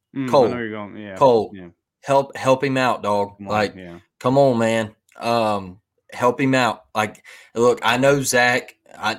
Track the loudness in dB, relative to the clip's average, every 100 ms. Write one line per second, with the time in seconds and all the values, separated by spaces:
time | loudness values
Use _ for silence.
0 | _ -8 0 2 2 0 -8 -10 -12 -14
1 | -14 0 4 4 0 -8 -20 -20 _ _
2 | -2 0 0 -4 0 0 0 -2 -2 -2
3 | -2 -2 -4 -8 -6 -2 -2 -6 -18 -20
4 | -20 _ 0 4 4 4 2 0 -2 -8
5 | _ -10 -2 0 0 -2 -6 -16 _ _
6 | _ -2 0 0 0 2 0 -2 _ -4
7 | -4 -6 -20 -20 -10 0 2 2 0 2
8 | 2 2 0 0 2 0 -4 -16 _ -8
9 | -6